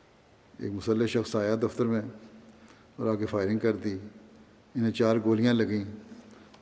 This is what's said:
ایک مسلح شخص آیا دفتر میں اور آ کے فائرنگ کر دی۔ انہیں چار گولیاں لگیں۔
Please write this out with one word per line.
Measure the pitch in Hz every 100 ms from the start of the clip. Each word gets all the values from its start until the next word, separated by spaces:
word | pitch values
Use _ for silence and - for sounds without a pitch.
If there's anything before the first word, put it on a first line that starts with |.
| - - _ - - -
ایک | 110
مسلح | 101 104 110 113
شخص | 120 107 110
آیا | 104 110
دفتر | 110 - 117
میں | 110 110 - - - - - - - - -
اور | 110
آ | 104
کے | 107
فائرنگ | 104 98 107
کر | 113 104
دی۔ | 104 95 104 - - - - - - 123
انہیں | 113
چار | - 113 113 107
گولیاں | 110 123
لگیں۔ | 117 101 104 95 - - - - - - -